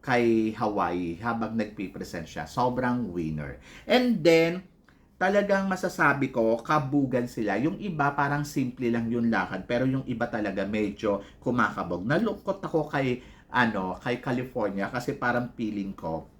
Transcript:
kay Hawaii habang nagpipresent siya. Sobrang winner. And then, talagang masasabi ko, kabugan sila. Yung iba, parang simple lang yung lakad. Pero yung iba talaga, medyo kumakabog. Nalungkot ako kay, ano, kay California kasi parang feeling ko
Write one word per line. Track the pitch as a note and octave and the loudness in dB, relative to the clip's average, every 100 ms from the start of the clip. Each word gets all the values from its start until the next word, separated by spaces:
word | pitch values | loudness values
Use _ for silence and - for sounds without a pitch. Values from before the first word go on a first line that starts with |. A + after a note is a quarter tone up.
| - | 2
kay | B2 A#2 A2+ A2 | 2 4 4 2
Hawaii | A2 A2+ G2+ E2+ F2+ E2+ E2+ | 0 -2 0 0 0 -4 -4
habang | A#2 A2+ A2 A2+ | -4 -2 -2 -2
nagpipresent | G#2+ - F#2+ - F#2 F2+ D#2+ | -4 -6 -10 -8 -10 -10 -8
siya. | D#2+ D#2 | -10 -6
Sobrang | - B2 B2 B2+ B2 G#2 | 0 0 2 0 0 -2
winner. | F2 D#2+ D2+ C#2 - - - - | -4 -4 -4 -6 -10 -18 -18 2
And | B3 B3 G3+ | 2 4 4
then, | D#3 E3 E3 F3+ - _ _ _ _ _ | 6 6 4 0 -10 _ _ _ _ _
talagang | F#3 G3+ G3+ G3 F#3+ | 2 2 4 2 2
masasabi | F#3 F#3 - D3+ C#3 C3 | 0 -2 2 4 4 0
ko, | B2 A2+ A#2 | 2 2 2
kabugan | - D3+ C3+ C#3+ C3 B2 A#2+ | 2 0 2 0 2 0 0
sila. | - G#2+ G2 | -2 0 2
Yung | D3 F#3+ | 0 -2
iba, | G3 D#3 C#3+ | -6 0 0
parang | D3 C#3+ C#3+ C#3+ | 2 0 0 -2
simple | C#3+ B2 B2 A#2+ | -2 -2 0 0
lang | A#2 A2+ | 2 0
yung | A#2+ A#2 | 2 2
lakad. | G#2 F#2 F#2+ - | 2 0 -4 -2
Pero | A#2+ C3 | 0 2
yung | C3+ C3 | 0 -2
iba | A2+ A#2+ | -4 -2
talaga, | A2+ G#2 F#2+ G2 | -2 -2 -2 -2
medyo | G#2+ G#2 G2+ G#2+ G2 - - | 0 -2 -2 -2 -2 -4 -6
kumakabog. | C3 B2 G#2 - F2 F2 G2+ | -2 2 2 0 -4 -4 0
Nalungkot | E3 A3 - - - | 0 0 -4 -6 -6
ako | D#3+ D#3+ D3+ | -2 -2 0
kay, | D3 C3 B2 - - - | 0 0 -2 -6 -20 -4
ano, | B2+ A#2 G#2 F#2 - | 2 2 2 -4 -4
kay | B2+ B2 | -4 -4
California | - B2 B2+ B2 G#2 G2 G2 | -2 -4 -2 -2 -2 -2 -4
kasi | B2+ - - | -4 -6 -2
parang | A#2+ A2 - - | 0 0 -2 -4
feeling | G#2+ G2+ G2 - | -4 -4 -6 -6
ko | E2 D#2+ - - | -6 -6 -8 -20